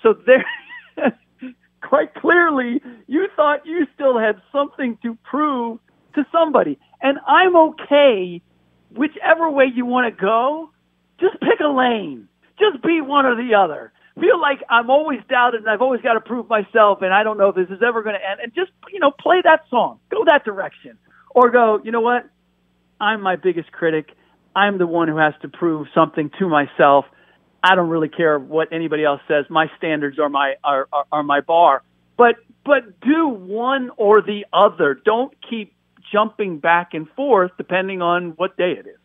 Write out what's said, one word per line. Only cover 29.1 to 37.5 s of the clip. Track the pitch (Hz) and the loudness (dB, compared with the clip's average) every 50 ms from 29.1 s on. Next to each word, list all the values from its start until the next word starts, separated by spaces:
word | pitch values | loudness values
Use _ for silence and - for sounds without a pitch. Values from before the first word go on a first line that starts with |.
| 143 139 - - | -2 -2 -4 -2
says. | 160 147 139 - | -2 -2 -2 -2
My | 170 160 160 156 - - | -2 -2 -2 -2 -4 -8
standards | - 165 156 151 147 143 135 147 | -8 -6 -4 -4 -4 -6 -4 -4
are | 151 147 | -4 -2
my, | 143 139 139 139 135 - - | 0 0 0 0 -2 -4 -4
are, | 147 143 135 135 - - | -2 -2 -2 -4 -4 -4
are, | 147 139 - | -6 -6 -4
are | - 151 147 | -4 -4 -2
my | 143 143 143 | -2 -2 -2
bar." | 139 - 165 165 170 160 135 127 - _ _ _ _ _ _ | 0 0 2 4 4 4 4 2 -2 _ _ _ _ _ _
But, | - 240 233 233 - _ _ _ _ - | 4 4 4 4 0 _ _ _ _ -2
but | 277 285 269 247 220 180 _ | 0 0 0 0 -2 -12 _
do | - 233 302 320 330 294 | -2 -2 0 0 0 -2
one | 247 196 180 180 196 220 240 254 269 269 254 247 - - | -4 -8 -10 -10 -8 -6 -4 -2 -2 -4 -4 -6 -6 0
or | 220 202 208 214 | 2 4 4 4
the | 185 175 208 208 202 - - | 4 0 -4 -8 -8 -4 2
other. | 170 196 202 170 160 180 143 139 | 4 4 4 4 2 -2 -2 -2
Don't | 131 - 208 214 226 254 277 _ _ - - | -2 -2 -2 -2 0 -2 -6 _ _ -16 -12
keep | 233 226 208 - _ _ _ _ _ _ _ - | -10 -10 -12 -12 _ _ _ _ _ _ _ -6
jumping | - 208 214 220 - - 214 190 170 151 | -2 -2 -2 -2 -2 -6 -6 -6 -6 -4
back | - 165 170 170 175 - - | 0 0 0 0 0 -4 -8
and | 160 156 151 _ | -12 -12 -12 _
forth | - 269 285 240 196 180 180 | -6 -2 2 2 2 2 0